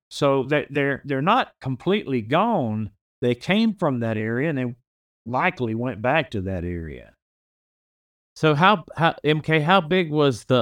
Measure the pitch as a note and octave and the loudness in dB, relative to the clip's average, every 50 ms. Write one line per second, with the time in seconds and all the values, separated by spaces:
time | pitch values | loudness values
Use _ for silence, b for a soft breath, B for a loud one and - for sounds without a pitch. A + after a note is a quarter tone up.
0 | _ - - - D3+ C#3 C#3 C#3 B2+ C3+ D3+ D3 - - C#3 D3 C#3 C#3+ C3+ - | _ -14 -6 -2 0 2 2 0 0 0 0 -2 -2 -2 -4 -2 -2 -2 -2 -4
1 | - C#3 C#3 C3 C#3 F3+ A3 C4 G#3+ - _ _ - C3+ C3 A#2 - E3+ G3 G#3+ | -4 -4 -4 -2 0 2 2 2 0 -4 _ _ -8 -6 -6 -4 -2 0 0 0
2 | - - C3+ B2 G#2 A2 C#3+ E3+ G#3 A#3+ A3+ F3 B2+ A2 G#2+ G#2+ A2 G#2 - _ | 0 -2 -4 -4 -2 0 0 0 2 2 0 0 0 -2 -2 -4 -4 -6 -10 _
3 | _ _ _ - - B2 B2 - - - F#3 G#3+ A3+ A3+ F#3+ - F3 D3 C3 A#2+ | _ _ _ -4 -2 -2 -2 0 0 0 2 2 2 2 0 0 0 0 0 0
4 | A#2 A2+ A2 G#2+ G#2+ A2 A#2 B2 C#3 E3 D3 C3 B2+ B2 B2 - _ _ _ _ | -2 -2 -2 -2 -2 -2 -2 -2 -2 -2 -2 -2 -4 -4 -6 -10 _ _ _ _
5 | _ _ _ _ - A2+ B2 C3 E3+ F#3 - - B2+ A2+ A2 A2+ A#2+ C3 G#2+ F#2+ | _ _ _ _ -10 -6 -4 -2 -2 -2 -2 -2 -4 -4 -2 -2 -4 -4 -6 -4
6 | A2 B2 D3 D#3+ D3 - - G2+ F#2 F#2+ F#2+ F2+ E2 F2 F2 E2+ D#2+ D#2 C2+ B1 | -2 0 0 0 0 -2 -4 -6 -4 -4 -4 -4 -4 -6 -6 -6 -8 -10 -12 -14
7 | A1 - _ _ _ _ _ _ _ _ _ _ _ _ _ _ _ _ _ _ | -16 -20 _ _ _ _ _ _ _ _ _ _ _ _ _ _ _ _ _ _
8 | _ _ _ _ _ _ _ - - D#3 D3+ C#3+ F3+ G3 G#3+ F#3+ - - - - | _ _ _ _ _ _ _ 0 2 2 4 6 6 4 4 2 0 -6 -4 0
9 | E3 E3 - - - D3 D#3 D#3 - - D#3+ D#3 D3 D#3+ F#3+ G3 E3 D3 F#3 F#3+ | 0 0 0 0 0 0 0 0 0 0 0 2 4 4 4 4 2 2 0 0
10 | F3 D3+ D3 D3+ D3 C#3 B2 - - - C3 B2 | 0 0 2 2 2 2 2 0 0 0 2 2